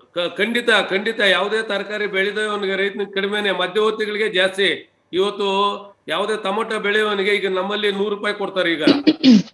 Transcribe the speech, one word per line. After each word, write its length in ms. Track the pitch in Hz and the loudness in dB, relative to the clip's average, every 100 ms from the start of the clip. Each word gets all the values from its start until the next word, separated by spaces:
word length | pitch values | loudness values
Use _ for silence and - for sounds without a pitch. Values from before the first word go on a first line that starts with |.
| _ 170 | _ -4
ಕ-, 220 | 175 - | -4 -2
ಖಂಡಿತ, 320 | 214 233 233 214 180 | -2 0 2 2 2
ಖಂಡಿತ. 300 | 190 214 220 | -2 -2 0
ಯಾವುದೇ 420 | 202 180 202 214 | 2 2 2 -2
ತರಕಾರಿ 460 | 220 202 196 208 208 | -2 -4 -4 -6 -2
ಬೆಳೆದವನಿಗೆ 680 | 190 202 202 214 208 196 190 | -2 -2 -2 -4 -2 -2 0
ರೈತನಿಗೆ 360 | 196 196 196 | -2 -2 -6
ಕಡಿಮೆನೆ, 400 | 196 196 208 202 | -4 -2 -2 -2
ಮಧ್ಯವರ್ತಿಗಳಿಗೆ 800 | 185 180 214 214 214 208 208 214 | 0 -2 0 0 0 -4 -2 -2
ಜಾಸ್ತಿ. 680 | 180 185 190 190 139 - _ _ | 2 0 2 0 0 -8 _ _
ಇವತ್ತು 360 | 170 202 196 202 196 202 202 - - - | -2 -2 0 -2 0 0 -2 -10 -16 -6
ಯಾವುದೇ 300 | 160 208 214 | -4 -2 -4
ಟೊಮೊಟೊ 420 | 190 202 220 220 | -4 -4 -4 -4
ಬೆಳೆಯವನಿಗೆ 560 | 196 208 214 202 196 208 | 0 0 0 0 0 0
ಈಗ 120 | 190 | 0
ನಮ್ಮಲ್ಲಿ 420 | 190 185 208 208 | -2 -2 -2 -2
ನೂರು 180 | 196 208 | 0 -2
ರೂಪಾಯಿ 260 | 202 208 208 | -2 -4 -4
ಕೊಡ್ತಾರೆ, 360 | 196 185 170 | -4 -2 0
ಈಗ 120 | 160 156 285 302 311 269 214 - | 2 4 4 4 4 8 6 6